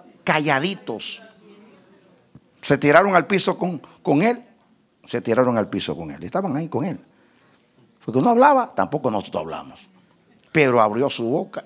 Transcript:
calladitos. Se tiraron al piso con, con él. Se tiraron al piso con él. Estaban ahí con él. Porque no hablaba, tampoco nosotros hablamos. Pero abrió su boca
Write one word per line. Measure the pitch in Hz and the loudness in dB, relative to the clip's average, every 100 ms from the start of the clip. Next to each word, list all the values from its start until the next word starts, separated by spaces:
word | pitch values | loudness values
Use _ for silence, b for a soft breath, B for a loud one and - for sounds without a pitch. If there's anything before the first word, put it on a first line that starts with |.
| - _ | -20 _
calladitos. | - 156 151 135 170 196 - 110 - - - _ - - - - _ _ _ _ _ - _ _ | -2 0 2 0 0 -6 -10 -10 -10 -14 -18 _ -20 -20 -20 -20 _ _ _ _ _ -20 _ _
Se | - 143 | -2 0
tiraron | 147 151 202 | 6 6 6
al | 185 143 | 2 2
piso | 196 - 180 | 0 0 -2
con, | 180 156 B B | -4 -6 B B
con | - 147 | 0 2
él. | 214 240 - _ _ _ _ _ | 2 0 -8 _ _ _ _ _
Se | - 120 | -8 -6
tiraron | 110 113 127 117 | 0 2 2 2
al | 95 | -2
piso | 101 - 76 | -4 -6 -6
con | 82 | -10
él. | 71 | -12
Estaban | 87 190 190 139 | -8 -6 -4 -6
ahí | 160 | -6
con | 123 | -6
él. | 170 151 - b b b b b _ _ _ _ | -6 -8 -14 b b b b b _ _ _ _
Porque | - 117 | -4 0
no | 226 | 2
hablaba, | 233 277 269 233 | 4 6 4 0
tampoco | - 92 151 135 | -4 -4 -2 -2
nosotros | 107 - 87 | -4 -4 -8
hablamos. | 80 76 73 - - _ _ _ _ _ _ | -8 -12 -14 -20 -20 _ _ _ _ _ _
Pero | 160 139 120 | 2 4 4
abrió | 107 107 139 | 2 0 -2
su | - 113 | -2 -4
boca | 151 202 - | -4 -6 -12